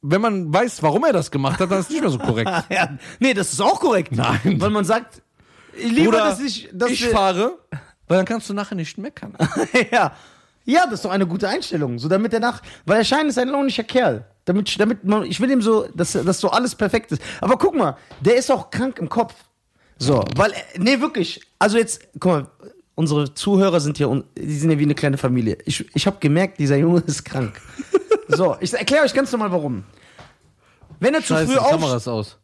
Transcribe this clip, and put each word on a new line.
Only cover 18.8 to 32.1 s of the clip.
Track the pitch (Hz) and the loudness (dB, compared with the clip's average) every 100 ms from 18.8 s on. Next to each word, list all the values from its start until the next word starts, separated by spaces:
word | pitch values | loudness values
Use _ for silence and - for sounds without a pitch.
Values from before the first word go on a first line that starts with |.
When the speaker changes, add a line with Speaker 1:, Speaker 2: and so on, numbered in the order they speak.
| 262 247 | -4 -4
Speaker 2:
im | - | -6
Kopf. | 226 220 - _ _ _ _ _ _ | -2 -2 -4 _ _ _ _ _ _
So, | 127 135 98 123 | 2 2 2 2
weil, | 208 | 0
äh, | - - - | 0 -12 -2
nee, | 202 269 | 2 2
wirklich. | 277 - 170 - - _ | 0 -2 -6 -6 -18 _
Also | 233 220 | 2 2
jetzt, | 226 - _ 147 | 0 -4 _ -2
guck | 185 | 0
mal, | 160 135 _ - - _ | 0 -2 _ -20 -20 _
unsere | - 160 147 143 | -4 0 0 -2
Zuhörer | - - 196 196 170 | -4 0 4 4 2
sind | 147 147 | 0 -2
hier, | 143 | 0
un-, | 131 - - | 0 -4 -12
die | - 151 | -8 -2
sind | 160 | 0
ja | 151 | 2
wie | |
eine | 147 | 2
kleine | 139 147 135 | 0 0 0
Familie. | 135 123 110 - | 0 0 0 -4
Ich, | - - - - | -4 -6 -4 -2
ich | 202 | -2
hab | 196 | 0
gemerkt, | 156 151 190 - | 0 2 0 -2
dieser | 143 139 | 0 2
Junge | 160 175 165 | 4 2 0
ist | 143 | -6
krank. | - 139 117 - - | -6 -6 -6 -8 -20
<laughs> | - - 381 - 427 427 | -16 -2 -2 2 -2 0
So, | 453 185 - | 2 2 0
ich | 185 | -4
erklär | 240 202 285 | -4 0 2
euch | 294 | 4
ganz | - 277 | 2 -2
normal, | 240 208 | -2 -2
warum. | 180 147 113 98 _ _ - - _ _ _ _ _ _ - | -2 -4 -8 -10 _ _ -20 -20 _ _ _ _ _ _ -2
Wenn | 214 | 0
er | 311 | 2
zu | - | 0
Speaker 1:
Scheiße, | 160 160 | 0 2
Speaker 2:
früh | |
Speaker 1:
die | 262 | 2
Kamera | 233 302 | 4 2
Speaker 2:
aufsteht | 156 123 | 2 -2
Speaker 1:
ist | |
aus. | 123 | -2